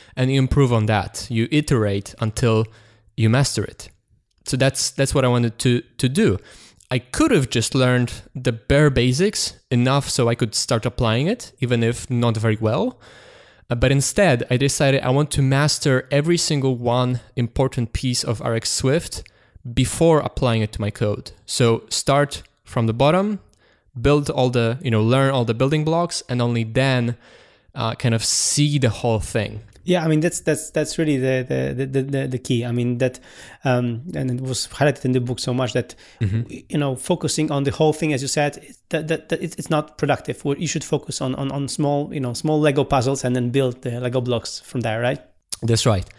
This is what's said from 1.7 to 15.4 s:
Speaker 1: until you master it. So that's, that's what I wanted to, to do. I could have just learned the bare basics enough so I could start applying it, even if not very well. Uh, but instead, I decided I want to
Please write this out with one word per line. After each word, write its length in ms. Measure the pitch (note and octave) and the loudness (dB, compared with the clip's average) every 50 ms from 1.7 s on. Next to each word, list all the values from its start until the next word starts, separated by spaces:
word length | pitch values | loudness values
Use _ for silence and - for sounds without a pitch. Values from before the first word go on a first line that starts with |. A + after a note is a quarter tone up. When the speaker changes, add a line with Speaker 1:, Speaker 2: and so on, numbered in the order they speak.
| D3 A#2 G#2+ G2+ G2 G2+ - - - - | 0 0 2 0 -2 -2 -4 -8 -8 -6
Speaker 1:
until 460 | A2+ A2 - - B2+ A#2 A2 A2 A2 - - - - _ _ _ _ _ - | -4 -4 -2 0 2 2 2 2 0 -2 -6 -18 -20 _ _ _ _ _ -2
you 140 | - A2 A2 | 0 2 4
master 340 | A2+ C3+ C#3 - - A2+ G2 | 4 4 2 0 0 -4 -4
it. 240 | - - - - - - _ _ _ _ _ _ _ _ _ - | -6 -8 -16 -18 -20 -20 _ _ _ _ _ _ _ _ _ -8
So 140 | - C3 B2+ | -4 0 2
that's, 320 | C3+ C3+ - - - - | 2 2 0 0 -4 -4
that's 240 | - - C3+ - - | -2 -2 -2 0 0
what 100 | C#3 C3 | 2 2
I 40 | B2 | 2
wanted 300 | B2 A#2+ A#2+ A2+ - - | 2 2 2 0 -2 0
to, 200 | - C3 A#2+ B2 | 0 2 2 0
to 280 | - _ _ - - B2+ | -2 _ _ -2 -2 0
do. 260 | C3+ F#3+ A3+ D3 G2 G2 - - - - - - _ _ _ - | 2 2 2 2 2 0 -4 -12 -20 -20 -20 -20 _ _ _ -4
I 80 | B2+ B2+ | -4 -4
could 320 | - _ - - D#4 D#4 | -4 _ -2 0 2 4
have 180 | B3 D#3 C3 - | 4 2 2 2
just 260 | - A#2+ G#2+ - - | 0 -2 -2 0 2
learned 380 | C3 B2+ B2+ B2 B2 B2 - - - - - - | 2 2 4 4 2 0 -2 -4 -10 -16 -16 -10
the 180 | C3 B2 B2+ | -4 -4 -4
bare 380 | A#2 A2 - - C#3 C#3+ D3+ D3 | -4 -2 0 2 4 6 6 4
basics 680 | C3+ B2+ A#2+ B2+ B2 C#3+ F#3+ G#3+ - - - - - - _ - | 4 4 2 2 2 2 0 0 0 -2 -6 -6 -8 -12 _ -2
enough 400 | B2+ A#2+ B2 C3 C3+ C#3+ - - | 0 2 2 4 2 0 0 -2
so 180 | - - A#2+ A#2 | 0 0 2 2
I 60 | A#2 | 2
could 200 | - B2+ A2 - | 0 -2 -2 -2
start 300 | - - - B2+ A2 - | -4 -2 0 0 0 -2
applying 420 | A#2+ - - B2+ A2 A2 B2 D3 | -2 -2 0 0 2 2 2 2
it, 280 | F3+ A#3+ B3 - - - - | 0 -2 -4 -6 -14 -8 -4
even 240 | C3 A#2+ B2 A#2 | -2 0 2 2
if 280 | A#2 A#2 A#2+ - - - | 2 0 0 -2 -4 -4
not 260 | B2+ A#2+ A#2+ A#2 A2 | 0 0 2 2 2
very 220 | A2 A2 A2+ A2 A2 | 2 2 0 0 2
well. 400 | A2 G#2+ A#2 D#3+ A3 B3+ - _ - - - - - - - - - - _ _ _ - | 0 0 0 0 -2 -4 -6 _ -18 -20 -20 -20 -20 -20 -20 -20 -20 -20 _ _ _ -6
Uh, 40 | B2 | -2
but 160 | A#2+ B2+ B2+ | 2 2 4
instead, 560 | C3+ C#3 C3 - - G3+ G3+ E3+ B2+ A#2+ - - | 4 2 2 0 2 2 4 4 4 2 0 0
I 80 | B2+ B2 | 0 2
decided 420 | C#3 C#3+ - - D3+ C#3 C3+ C3+ | 2 0 0 2 2 2 2 2
I 80 | - B2+ | 2 2
want 220 | C3 C#3+ D3+ C#3+ | 2 2 2 0
to 100 | - C#3+ | 0 2